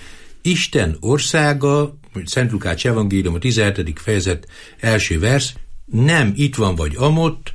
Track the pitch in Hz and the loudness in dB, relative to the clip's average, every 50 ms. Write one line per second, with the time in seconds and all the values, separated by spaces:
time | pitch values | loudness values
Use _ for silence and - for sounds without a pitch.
0 | - - - - - - - - - 170 180 175 - - - 147 90 80 78 - | -14 -18 -18 -20 -20 -20 -12 -4 -2 0 0 0 0 0 0 0 0 0 -2 -2
1 | - 117 139 143 - - - 160 147 147 143 139 143 143 143 147 147 147 - - | 0 0 0 0 0 0 0 2 2 2 2 2 2 2 2 2 0 -2 -4 -12
2 | - - - 101 82 78 - 131 123 113 110 95 - 90 82 - - 123 117 110 | -16 -12 -12 -10 -8 -4 -2 0 0 0 0 -2 -2 -4 -4 -2 0 0 2 2
3 | 104 98 98 98 98 90 82 85 - 127 110 113 104 101 98 - 85 80 80 - | 0 2 2 0 0 0 -2 -2 0 0 2 2 2 2 0 -2 -4 -4 -6 -6
4 | - 110 107 95 85 95 87 78 - - - - - - - - - 113 110 104 | -4 -2 -2 0 0 -2 -2 -4 -6 -14 -20 -20 -20 -20 -10 -4 0 0 2 2
5 | - - 85 78 92 117 135 143 - - - - - - - - - - - 110 | 2 0 0 0 2 2 2 2 0 -2 -6 -10 -12 -12 -12 -12 -8 -4 0 2
6 | 131 151 170 156 123 101 101 - 147 143 131 117 107 95 87 80 78 76 73 85 | 4 4 4 4 4 2 2 2 0 0 2 0 0 0 2 0 -2 -2 -2 0
7 | 131 151 156 160 165 160 156 - - - | 2 2 4 4 2 0 -2 -4 -6 -8